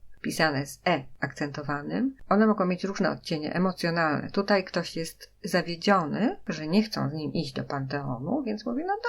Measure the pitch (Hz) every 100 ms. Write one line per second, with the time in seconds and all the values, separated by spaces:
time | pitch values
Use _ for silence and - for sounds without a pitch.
0 | - - 233 - 160 135 143 - - 160
1 | 135 - - - 147 143 147 143 147 170
2 | 254 269 - 196 220 208 180 180 190 196
3 | 180 139 - 160 151 165 185 180 170 170
4 | 160 147 - - 202 208 185 180 170 -
5 | 160 - - _ 190 175 170 170 190 196
6 | 156 151 220 - - 156 156 190 220 -
7 | 139 156 147 135 143 - 131 143 135 143
8 | 139 120 127 285 240 214 247 240 359 415